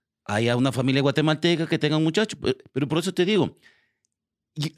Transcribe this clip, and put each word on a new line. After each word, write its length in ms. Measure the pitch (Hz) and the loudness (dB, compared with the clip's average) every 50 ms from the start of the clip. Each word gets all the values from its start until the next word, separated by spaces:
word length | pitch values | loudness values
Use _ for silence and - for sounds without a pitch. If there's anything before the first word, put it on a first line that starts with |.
| _ _ _ _ _ | _ _ _ _ _
haya 320 | - 104 104 117 117 120 | -6 -2 0 0 0 0
una 160 | 123 127 135 | 0 0 0
familia 300 | 123 127 131 131 131 135 | 0 -2 0 0 0 2
guatemalteca 640 | 139 139 131 156 151 156 156 156 - 170 170 156 165 151 | 2 0 2 2 2 0 0 0 0 0 0 0 0 -2
que 120 | - 156 | -2 0
tenga 180 | - 151 151 156 | 0 0 0 2
un 60 | 160 | 0
muchacho, 340 | 160 160 196 220 - - - | 0 0 0 -2 -2 -4 -4
pe-, 160 | - - 127 - - - | -4 -4 -4 -4 -6 -10
pero 160 | - 131 143 127 | -6 -4 -4 -2
por 120 | 156 160 | -2 -2
eso 140 | 170 190 180 | -2 -2 0
te 120 | - 180 | 0 2
digo, 320 | 175 214 202 147 87 - _ _ - _ _ _ _ _ _ _ _ _ _ _ _ _ _ _ _ _ | 2 2 2 2 0 -2 _ _ -20 _ _ _ _ _ _ _ _ _ _ _ _ _ _ _ _ _
y 140 | - 143 156 - | -8 -8 -8 -8